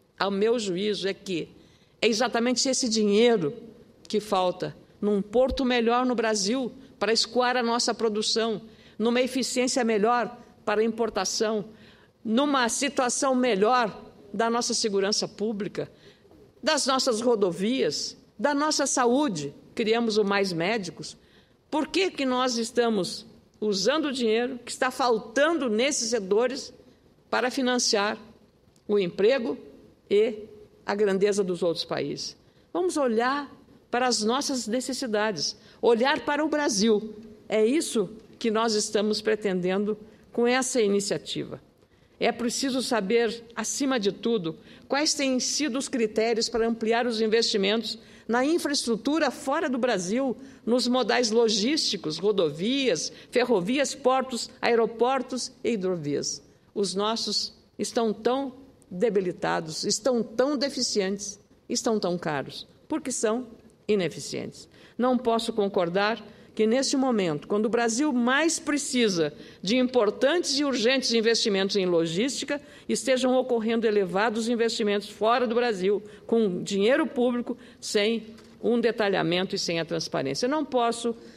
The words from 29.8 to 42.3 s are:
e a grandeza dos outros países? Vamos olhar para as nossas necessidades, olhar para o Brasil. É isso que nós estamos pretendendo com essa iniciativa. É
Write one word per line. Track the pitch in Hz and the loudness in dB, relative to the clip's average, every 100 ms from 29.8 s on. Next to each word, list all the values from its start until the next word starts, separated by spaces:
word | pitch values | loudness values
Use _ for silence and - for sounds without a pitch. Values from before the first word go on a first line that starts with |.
| - _ _ | -20 _ _
e | 202 220 214 - - - _ - | 2 2 0 -12 -20 -20 _ -6
a | |
grandeza | 202 208 190 214 208 | 0 2 4 2 2
dos | 185 170 | 0 0
outros | 175 160 | 0 -2
países? | - 147 143 156 - - _ _ _ | -4 -4 -4 -6 -10 -14 _ _ _
Vamos | 330 359 311 | -2 0 0
olhar | 262 220 247 285 277 - - - _ | 0 2 0 -2 -6 -16 -20 -20 _
para | 240 254 | 0 0
as | 226 | 0
nossas | 214 262 285 262 220 | 0 0 -2 -4 -2
necessidades, | 254 247 247 262 208 220 165 - - - - | -4 -4 -6 -2 0 0 -2 -6 -6 -18 0
olhar | 214 226 262 302 | 4 4 4 2
para | - 285 | 0 0
o | 311 | 0
Brasil. | 302 - 202 226 208 214 - - - - | 0 0 2 2 2 0 -12 -18 -20 -4
É | 214 | 2
isso | 220 302 - 233 170 - - - | 2 2 0 -2 -4 -8 -20 -4
que | 233 | -2
nós | 220 233 | 0 2
estamos | 214 208 208 214 214 | 0 0 0 0 0
pretendendo | 220 214 202 185 180 190 208 214 - - - | 0 0 0 -2 0 0 -2 -4 -10 -20 -8
com | - 240 | 0 2
essa | 254 254 254 | 2 0 0
iniciativa. | 202 202 196 156 - 156 139 - - _ _ _ _ _ | 2 2 0 -4 -4 -8 -8 -12 -18 _ _ _ _ _
É | 220 | -2